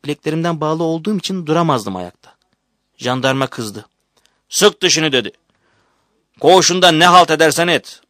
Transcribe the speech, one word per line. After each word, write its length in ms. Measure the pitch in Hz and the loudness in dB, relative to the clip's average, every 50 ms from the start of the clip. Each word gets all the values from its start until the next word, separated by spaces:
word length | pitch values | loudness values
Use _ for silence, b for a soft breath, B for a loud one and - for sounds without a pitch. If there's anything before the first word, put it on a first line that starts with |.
| - | -8
Bileklerimden 560 | 139 147 _ _ 156 156 165 165 170 170 151 | -10 -10 _ _ -6 -4 -4 -4 -4 -4 -4
bağlı 220 | 151 151 160 160 | -4 -4 -2 -2
olduğum 360 | 170 160 165 165 160 208 214 185 | -2 -4 -4 -4 -4 -4 -6 -6
için 280 | - - 190 185 165 | -6 -8 -10 -8 -4
duramazdım 500 | 147 156 165 170 160 139 120 98 98 95 | -2 -2 0 0 0 -2 -2 -4 -8 -10
ayakta. 400 | 92 90 87 _ _ _ _ _ _ _ _ _ _ _ _ _ _ _ _ _ | -10 -12 -14 _ _ _ _ _ _ _ _ _ _ _ _ _ _ _ _ _
Jandarma 500 | _ 123 123 127 131 123 135 131 135 131 | _ -6 -6 -6 -2 -2 -2 -2 -2 -4
kızdı. 420 | 131 - - 117 107 101 107 104 _ _ _ _ _ _ _ _ _ _ _ _ _ | -6 -6 -12 -12 -12 -12 -16 -20 _ _ _ _ _ _ _ _ _ _ _ _ _
"Sık 340 | - - 202 208 - _ | -2 2 2 2 0 _
dişini," 300 | 190 180 139 160 160 156 | -2 -2 0 0 0 0
dedi. 200 | 131 123 107 101 _ _ _ _ _ _ _ _ _ _ _ _ _ _ _ _ _ _ _ _ _ _ | 0 0 -2 -4 _ _ _ _ _ _ _ _ _ _ _ _ _ _ _ _ _ _ _ _ _ _
"Koğuşunda 520 | - 151 185 185 160 - 175 185 180 180 | 4 4 4 6 4 2 0 2 2 2
ne 140 | 160 156 170 | 4 4 4
halt 240 | 180 175 180 175 - | 6 6 6 6 4
edersen 380 | 160 151 160 156 135 156 170 175 | 2 2 2 2 2 0 -2 0
et. 320 | 165 139 - - - - _ | -2 -2 -4 -8 -20 -20 _